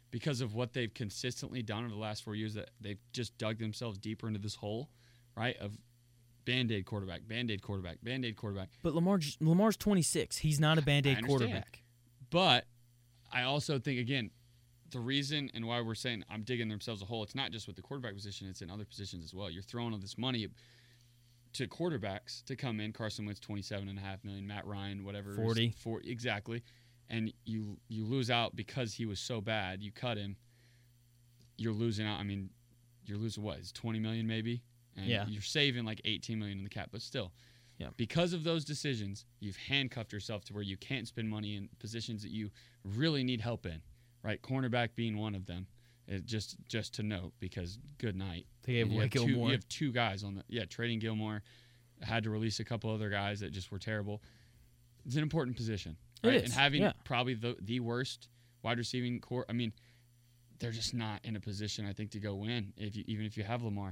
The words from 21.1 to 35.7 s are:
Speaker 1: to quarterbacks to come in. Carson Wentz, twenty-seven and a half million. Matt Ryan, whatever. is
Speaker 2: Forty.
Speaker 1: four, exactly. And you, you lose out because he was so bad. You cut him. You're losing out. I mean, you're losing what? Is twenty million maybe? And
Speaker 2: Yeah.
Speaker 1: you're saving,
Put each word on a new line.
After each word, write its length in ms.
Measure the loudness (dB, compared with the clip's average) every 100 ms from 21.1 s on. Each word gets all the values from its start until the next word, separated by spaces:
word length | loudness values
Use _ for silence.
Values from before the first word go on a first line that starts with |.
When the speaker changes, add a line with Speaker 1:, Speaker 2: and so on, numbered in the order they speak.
| _ -20 _ -12
Speaker 1:
to 120 | -6 -4
quarterbacks 800 | -2 -2 0 -2 -4 -8 -12
to 100 | -8 -6
come 220 | -4 -2
in. 120 | -4
Carson 340 | -4 -4 -4 -6
Wentz, 140 | -6
twenty-seven 480 | -6 -6 -4 -6 -4
and 100 | -6
a 40 |
half 220 | -6 -8
million. 220 | -8 -8 -6
Matt 200 | -6 -6
Ryan, 380 | -6 -4 -6
whatever. 280 | -6 -6 -6
is 40 | 0
Speaker 2:
Forty. 380 | 2 4 4 2
Speaker 1:
four, 240 | -4 -4
exactly. 580 | -4 -2 0 -2 -2 -6 -6 -18 -20 -20 -6
And 240 | -2 -2 -4
you, 340 | -4 -4 -4 -8 -6
you 160 | -4
lose 260 | 0 2 4
out 240 | 2 2 -2
because 360 | -4 -2 -4
he 120 | -2 -4
was 140 | -2
so 200 | -4 -4
bad. 400 | 0 0 0 -4
You 120 | -8
cut 240 | -6 -4 -2
him. 200 | -4 -8 -14 -20 -20 -20 -20 _ _ _ _ _ -20 -2
You're 160 | 0
losing 340 | 2 2 2 0
out. 120 | 0
I 40 |
mean, 260 | -2 -2 -4 -10 _ -20 _ -20
you're 140 | -8 -2
losing 240 | -2 -2
what? 160 | -4 -4
Is 140 | -8
twenty 260 | -6 -2 0
million 280 | 0 0 0
maybe? 360 | 0 0 -2 -6 _ _ -4
And 100 | 2
Speaker 2:
Yeah. 200 | 2 2
Speaker 1:
you're 140 | -2
saving, 420 | 0 4 4